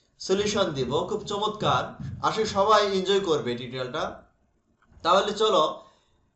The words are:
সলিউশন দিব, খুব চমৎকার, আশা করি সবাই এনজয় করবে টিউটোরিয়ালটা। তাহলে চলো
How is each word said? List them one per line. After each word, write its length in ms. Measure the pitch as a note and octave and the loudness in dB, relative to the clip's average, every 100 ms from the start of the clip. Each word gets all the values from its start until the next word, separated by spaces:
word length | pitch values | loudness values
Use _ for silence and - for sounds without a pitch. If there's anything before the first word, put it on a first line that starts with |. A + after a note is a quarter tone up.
| _ - | _ -10
সলিউশন 480 | - G3 G#3 G#3 F3 | -2 0 0 0 -2
দিব, 360 | C3+ A#2+ D3+ G3+ | -2 -2 -2 -2
খুব 120 | G3+ | -6
চমৎকার, 600 | - G3+ G#3+ G#3 D#3 B2 - - - - | -6 -4 -4 -2 0 0 -2 -10 -12 -4
আশা 140 | D3 A3 | -2 -2
করি 100 | G#3+ | -2
সবাই 520 | G3 G#3 G#3+ G3+ F#3+ | 2 4 4 4 0
এনজয় 220 | F3+ G3 | 2 2
করবে 340 | E3+ D3 B2 | 2 0 -2
টিউটোরিয়ালটা। 680 | A#2 B2 C3 B2 D#3 G3 - - _ _ _ _ _ _ - | -6 -6 -8 -6 -6 -6 -10 -20 _ _ _ _ _ _ -4
তাহলে 300 | E3 F#3+ G#3 | 2 4 2
চলো 520 | G#3+ A3 E3+ E3 - - _ _ _ _ | 0 4 4 2 -2 -16 _ _ _ _